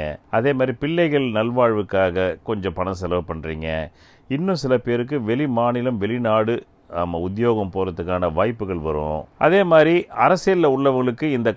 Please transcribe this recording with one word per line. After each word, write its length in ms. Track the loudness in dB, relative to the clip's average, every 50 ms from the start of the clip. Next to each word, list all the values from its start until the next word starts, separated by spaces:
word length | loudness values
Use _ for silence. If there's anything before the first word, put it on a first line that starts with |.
| -6 -6 -8 -10 _ -4 -2
அதே 140 | 0 0 2 2 0
மாதிரி 140 | 0 -2 -2 -4 -4
பிள்ளைகள் 440 | -2 0 0 0 2 2 0 0 0 0
நல்வாழ்வுக்காக 880 | 0 -2 0 2 2 2 2 2 0 -2 0 0 2 2 2 2 0 0 0 -2 -4 -6 -6
கொஞ்சம் 280 | -6 -4 -4 -4 -4 -4
பணம் 200 | -4 -4 -4 -4
செலவு 220 | -4 -2 -2 -2 -2 -4
பண்றீங்க. 380 | -8 -8 -8 -8 -8 -6 -6 -6 -4 -6 -6 -8 _ _ _ -20 -20 _ _ -6
இன்னும் 320 | -6 -4 -2 -2 -2 -2 0
சில 100 | 0 0 0 0
பேருக்கு 320 | 0 -2 -2 -2 -2 -4 -4 -2 -2
வெளி 180 | -2 0 0 0 0 0
மாநிலம், 420 | 0 0 0 0 -2 -2 -2 -2 -2
வெளிநாடு, 520 | -2 -2 -2 0 2 2 2 2 2 -2 -4 -6 _ _ _ _ -10 -6 -4
ஆமா, 180 | -4 -4 -4 -4 -4
உத்தியோகம் 480 | -4 -2 0 2 2 2 0 -2 -4 -2
போறதுக்கான 560 | -4 -4 -4 -4 -6 -4 -2 -2 0 0 0 0 0
வாய்ப்புகள் 440 | 0 0 -2 -4 -6 -6 -4 -4 -4 -4
வரும். 320 | -2 -2 -2 -4 -4 -6 -8 -10 _ 2 2
அதே 180 | 4 4 4 4 6
மாதிரி 240 | 6 6 6 6 4 2 0 -2 0 2 4
அரசியல்ல 500 | 4 4 2 2 2 2 4 4 4 4
உள்ளவங்களுக்கு 540 | 4 2 2 2 2 0 0 -2 -2 -2 -2 0
இந்த 140 | 0 0 0 0